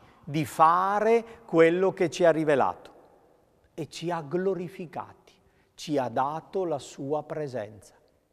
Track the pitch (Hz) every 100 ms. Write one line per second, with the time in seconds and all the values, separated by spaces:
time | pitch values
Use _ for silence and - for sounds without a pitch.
0 | _ _ - 147 147 - 160 175 190 208
1 | 214 233 226 - - 165 165 175 190 156
2 | 175 - 170 156 151 135 101 90 - -
3 | _ _ _ _ _ _ _ - 147 -
4 | 165 170 143 180 190 180 175 - 175 123
5 | 101 - _ _ _ _ _ - - 143
6 | 123 120 135 156 - 196 180 143 - -
7 | 139 151 147 156 147 120 104 107 - _
8 | _ _ _